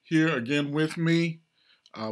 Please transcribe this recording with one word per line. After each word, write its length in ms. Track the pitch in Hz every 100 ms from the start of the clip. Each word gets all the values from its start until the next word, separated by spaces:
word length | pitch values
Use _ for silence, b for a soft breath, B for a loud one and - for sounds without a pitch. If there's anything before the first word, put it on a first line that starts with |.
here 240 | - 160 160 143
again 380 | 117 143 143
with 240 | 147 160 -
me. 420 | 165 170 170 165 _ b b b b
Uh, 180 | - 110